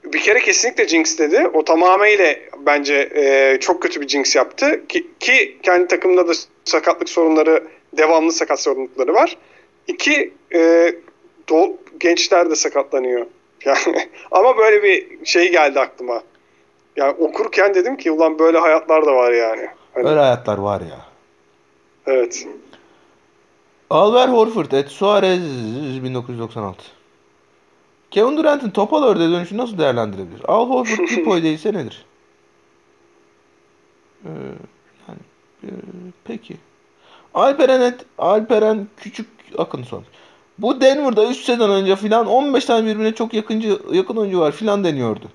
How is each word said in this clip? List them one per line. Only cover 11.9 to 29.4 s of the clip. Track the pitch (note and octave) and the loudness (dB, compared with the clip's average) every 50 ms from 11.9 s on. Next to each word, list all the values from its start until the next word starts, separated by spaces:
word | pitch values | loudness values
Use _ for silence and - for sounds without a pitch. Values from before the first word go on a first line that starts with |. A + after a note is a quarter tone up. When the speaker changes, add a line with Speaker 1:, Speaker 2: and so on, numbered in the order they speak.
| - - | -14 -2
Speaker 1:
gençler | - E3+ E3+ E3 - - G3 F3 F3 E3 | 0 0 0 0 0 2 2 2 2 2
de | D#3 | 0
sakatlanıyor. | C#3+ - D3 - C#3+ C3+ - - C3+ B2+ B2+ B2 A#2+ A#2+ - | -2 -2 -2 -2 -2 -4 -2 -4 -2 -2 -2 -2 -2 -4 -8
<laughs> | _ _ _ _ _ _ - | _ _ _ _ _ _ -2
Yani, | C3+ C#3 C#3 - E3+ E3 - - - - - - - | 0 0 0 0 -2 -2 -2 -6 -6 -14 -20 -14 0
ama | - F#3 G3+ B3+ B3+ | 2 4 4 4 4
böyle | A3 A3 A3 G#3+ G#3 G#3 | 4 4 4 4 4 4
bir | G3+ F#3 - - - - - - | 4 2 2 -2 -8 -20 -14 -6
şey | - - F3 F3 E3+ | -2 2 2 2 4
geldi | F3 E3 D3+ C#3+ C3+ C3+ | 4 2 2 2 2 0
aklıma. | C3 - - - B2+ B2 A#2+ A#2 - _ _ _ _ _ _ _ _ _ _ _ _ _ _ | -2 -2 -6 -12 -8 -8 -8 -8 -8 _ _ _ _ _ _ _ _ _ _ _ _ _ _
Yani | - - C4+ | -2 -2 -2
okurken | C#4 - E3 - - - G#4+ A4 - G3+ F#3+ G3+ G3 | 0 0 -2 -2 -2 -4 -6 -2 0 2 2 2 2
dedim | F#3 F3+ A#3+ C#4 | 2 0 0 -4
ki, | C#4 - F3 | -4 -4 -4
"Ulan | D#3 D#3 E3 D#3+ D#3 D#3 | 0 2 0 0 2 2
böyle | D#3+ E3 E3 | 2 4 4
hayatlar | D#3+ E3+ E3 D#3 D#3+ - - D#3+ D#3 D3+ | 4 4 4 2 2 2 2 2 2 4
da | D3 C3+ | 4 2
var | B2+ B2 A#2+ | 4 4 2
yani." | A#2+ A#2 A#2 A2+ A2 A2+ - - - _ _ _ _ | 2 2 0 0 -2 -4 -8 -12 -14 _ _ _ _
Hani | C3 A#2+ | -2 0
Speaker 2:
Öyle | C3+ D#3 D3+ | 2 4 4
hayatlar | C#3+ C3 A#2+ A#2+ - - G#2 | 4 4 2 0 -2 -4 -4
var | G2 G2 G#2 G2+ F#2+ | -2 -2 -4 -4 -4
ya. | F2 E2 C#2 C2 - - _ _ _ _ _ _ _ _ _ _ _ _ _ _ _ _ _ _ _ | -6 -10 -16 -18 -20 -20 _ _ _ _ _ _ _ _ _ _ _ _ _ _ _ _ _ _ _
Speaker 1:
Evet. | - C3+ B2+ A#2+ A#2 - - - - - - - - - - _ _ _ _ _ _ _ _ _ _ _ _ _ _ _ _ _ _ _ _ _ _ | -2 0 0 0 -2 -4 -12 -14 -14 -18 -18 -20 -20 -20 -20 _ _ _ _ _ _ _ _ _ _ _ _ _ _ _ _ _ _ _ _ _ _
Speaker 2:
Albert | - D3+ F3+ G#3 A#3 B3 B3+ C4 | 0 2 2 4 4 4 2 4
Horford, | B3 A#3 A3 A#3 A3+ A3 D#3 C#3 | 4 2 2 2 0 -4 -4 -2
et | C#3 C3+ C#3+ C#3 | -2 -2 -2 -4
Suarez | - - G3 G3+ G#3 G3+ G3 F#3+ F#3 F3+ F3 D#3 C3+ B2+ A2+ G#2+ A2+ C3 D#3 C#3 B2+ C3 B2+ | -6 -2 0 2 2 2 2 2 0 0 -2 -6 -8 -8 -8 -8 -8 -8 -8 -8 -8 -8 -8
bin | B2+ B2+ | -6 -6
dokuz | B2 A#2+ B2+ | -8 -8 -8
yüz | B2 A#2 | -10 -10
doksan | A#2 A2 - A#2 G#2 | -10 -10 -8 -10 -10
altı. | G2 F#2 - - - - _ _ _ _ _ _ _ _ _ _ _ _ _ _ _ _ _ _ _ _ _ _ _ | -10 -10 -14 -20 -20 -20 _ _ _ _ _ _ _ _ _ _ _ _ _ _ _ _ _ _ _ _ _ _ _
Kevin | - G3 A3 B3+ D4+ | 0 0 2 2 2
Durant'in | D4+ D#4 D#4 D4 C#4+ C4+ G#3+ | 0 2 0 0 0 -2 -4
topal | - - G3+ A3 D#4 D4+ D4 | -2 -2 -2 0 0 2 2
ördeğe | B3 G3 E3+ E3 E3 | 2 2 2 2 0
dönüşünü | E3+ F3 | 0 -2